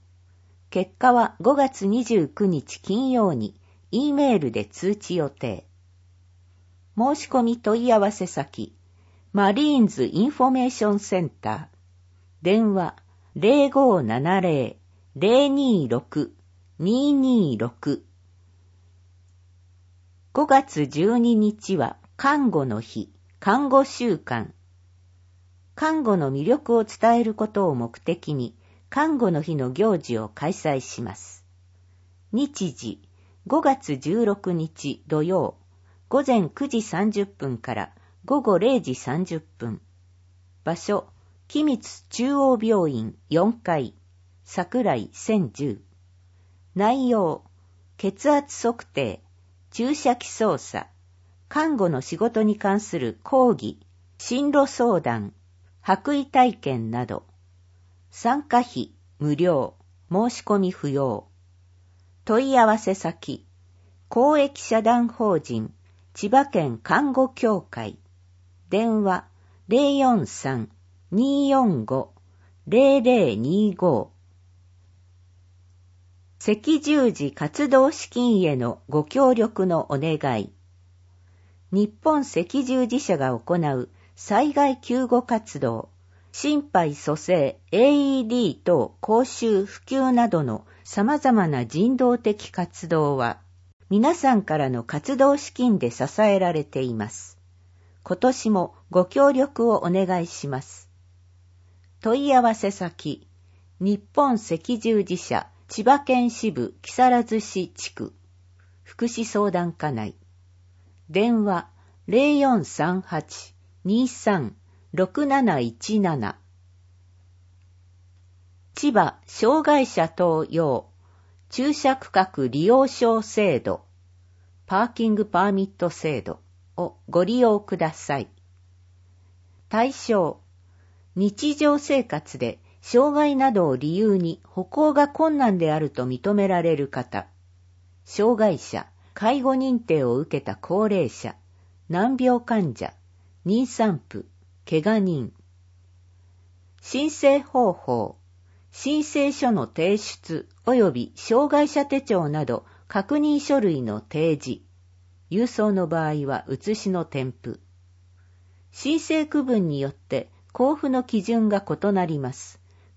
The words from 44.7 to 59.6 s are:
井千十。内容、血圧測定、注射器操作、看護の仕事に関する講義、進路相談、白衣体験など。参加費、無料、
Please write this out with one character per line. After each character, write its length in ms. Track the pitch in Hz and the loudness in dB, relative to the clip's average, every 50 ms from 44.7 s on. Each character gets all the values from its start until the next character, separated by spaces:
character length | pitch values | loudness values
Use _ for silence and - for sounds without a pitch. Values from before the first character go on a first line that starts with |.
| - 247 233 190 139 | -2 -2 0 0 0
井 140 | 113 98 - | -2 -4 -8
千 400 | - - - - 220 208 170 113 | -14 -10 -4 -2 0 0 0 -2
十。 300 | - - 143 139 101 95 - _ _ _ _ _ _ _ _ _ _ _ _ _ _ _ _ _ - | -6 -6 -6 -6 -6 -8 -12 _ _ _ _ _ _ _ _ _ _ _ _ _ _ _ _ _ -4
内 360 | 180 202 220 254 277 262 247 | 0 0 0 0 0 0 0
容、 340 | 240 214 190 160 143 - - _ _ _ _ _ _ _ _ _ _ | 0 0 0 -2 -2 -6 -10 _ _ _ _ _ _ _ _ _ _
血 340 | - - 196 196 - - 285 | -6 -6 -6 -6 -2 0 2
圧 240 | 294 285 285 - - - - | 2 2 0 -4 -8 -4 -2
測 220 | 233 233 - - | -4 -4 -4 -10
定、 340 | - - 143 135 107 90 - _ _ _ _ _ _ _ _ _ _ | -10 -6 -4 -4 -4 -6 -10 _ _ _ _ _ _ _ _ _ _
注 260 | - - 233 262 302 | -6 -4 -4 -2 -2
射 200 | 294 - 262 247 | 0 0 0 0
器 120 | 254 - | 0 -4
操 300 | - - - 226 208 156 | -12 -6 -2 -2 0 0
作、 300 | 131 - - - 101 - - _ _ _ _ _ _ _ _ _ _ _ _ | -2 -6 -10 -12 -12 -12 -12 _ _ _ _ _ _ _ _ _ _ _ _
看 260 | - 294 311 320 302 | -4 -2 -2 0 0
護 140 | 226 190 170 | 0 0 0
の 100 | 151 127 | 0 -2
仕 160 | 135 - 170 | -6 -8 -4
事 260 | 160 220 233 233 220 | -4 -2 -2 0 0
に 160 | 214 214 202 | 0 0 0
関 220 | 208 - 196 196 208 | 0 0 -2 0 -2
す 180 | 208 - - | -2 -6 -6
る 220 | 160 127 113 - - | -4 -4 -6 -6 -8
講 300 | - - 277 262 262 247 | -4 0 2 4 4 4
義、 300 | 196 123 110 113 120 - - _ _ _ _ _ _ | 2 0 -4 -8 -10 -12 -18 _ _ _ _ _ _
進 360 | - - - 240 254 285 294 277 | -18 -8 -6 -4 -2 0 2 4
路 120 | 285 277 | 4 4
相 360 | 269 - - 240 240 202 165 | 2 0 0 0 2 2 0
談、 320 | 151 123 117 110 101 101 - _ _ _ _ _ _ _ _ _ | 0 -2 -4 -4 -6 -8 -12 _ _ _ _ _ _ _ _ _
白 320 | - - 190 190 - 285 294 | -2 0 0 0 0 -2 -2
衣 120 | 285 269 | -2 -4
体 280 | - - 262 254 254 185 | 0 4 4 4 4 2
験 360 | - - 139 131 117 113 110 | -2 -6 -6 -4 -4 -4 -4
な 160 | 113 123 123 | -6 -6 -6
ど。 200 | 101 95 - - _ _ _ _ _ _ _ _ _ _ _ _ _ _ _ _ _ | -6 -8 -10 -12 _ _ _ _ _ _ _ _ _ _ _ _ _ _ _ _ _
参 320 | - - - 233 269 294 | -14 -6 -2 -2 -2 -2
加 180 | 285 - - 240 | -2 0 0 0
費、 360 | 240 - - 127 - - - _ _ _ _ - | 0 0 -4 -8 -8 -8 -12 _ _ _ _ -6
無 160 | 147 151 147 | -2 -2 0
料、 400 | 143 175 180 165 139 | 2 2 2 2 2